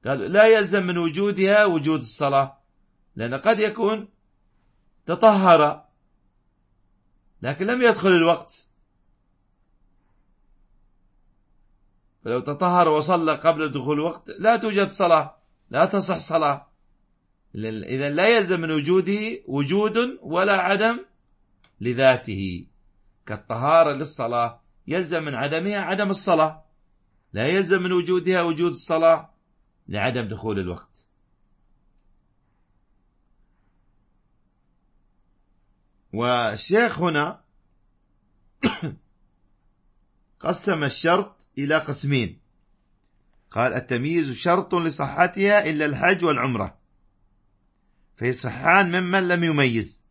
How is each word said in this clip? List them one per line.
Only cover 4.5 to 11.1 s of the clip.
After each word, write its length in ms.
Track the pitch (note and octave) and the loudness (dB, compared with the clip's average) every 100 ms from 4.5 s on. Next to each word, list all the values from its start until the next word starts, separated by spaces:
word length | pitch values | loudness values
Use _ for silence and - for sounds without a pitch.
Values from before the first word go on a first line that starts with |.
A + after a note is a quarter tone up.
| _ _ _ _ _ - | _ _ _ _ _ -8
تطهر 800 | E3+ A3 G3+ F#3 E3 D3 - _ _ _ _ _ _ _ _ _ _ _ _ _ _ _ _ | 4 4 6 6 6 6 0 _ _ _ _ _ _ _ _ _ _ _ _ _ _ _ _
لكن 240 | B2 D3 G3 | -8 -6 -4
لم 160 | B3 | 2
يدخل 280 | A#3+ - F#3+ | 2 4 4
الوقت، 600 | F3 E3 E3+ - - _ _ _ _ _ _ _ _ _ _ _ _ _ _ _ _ _ _ _ _ _ _ _ _ _ | 4 4 2 -4 -20 _ _ _ _ _ _ _ _ _ _ _ _ _ _ _ _ _ _ _ _ _ _ _ _ _